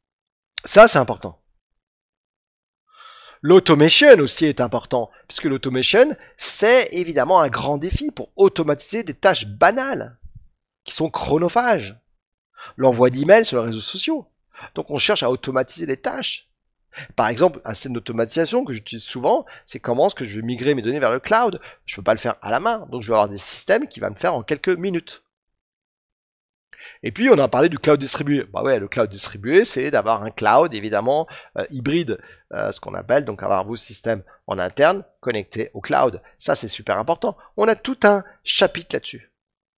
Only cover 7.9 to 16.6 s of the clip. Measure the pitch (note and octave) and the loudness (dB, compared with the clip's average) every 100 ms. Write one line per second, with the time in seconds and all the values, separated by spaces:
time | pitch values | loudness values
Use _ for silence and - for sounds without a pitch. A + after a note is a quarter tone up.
7.9 | - D4 - - - G3 F#3+ D3+ D3 - | -6 -6 -10 -8 2 4 4 -2 -2 -4
8.9 | A3 F#3 C3+ G3 F3 G#2 G#2 E3+ A#3+ C4+ | -8 -8 0 2 2 -4 2 2 2 -4
9.9 | G3 A2 - - - - _ _ _ - | -8 -10 -16 -20 -20 -20 _ _ _ -10
10.9 | - D#3 - - D3 F3 A#3 B3 F#3+ G2 | -4 -4 -4 0 0 2 2 2 0 -4
11.9 | A2 _ _ _ _ _ - - - C3 | -16 _ _ _ _ _ -20 -16 0 2
12.9 | A#2+ B2+ B2+ D3+ A3 A3+ B2+ A2+ A2 - | 4 2 2 4 6 4 -2 -4 -6 -6
13.9 | F#3+ - D#4 - _ _ - - - - | -6 -4 -6 -8 _ _ -20 -14 -12 -6
14.9 | C#3+ - G3+ B2 B2+ - C3 C3+ - E3 | -2 0 0 0 -2 -2 -2 -4 -6 -8
15.9 | C3 - C4 - - _ _ | -6 -6 -6 -8 -10 _ _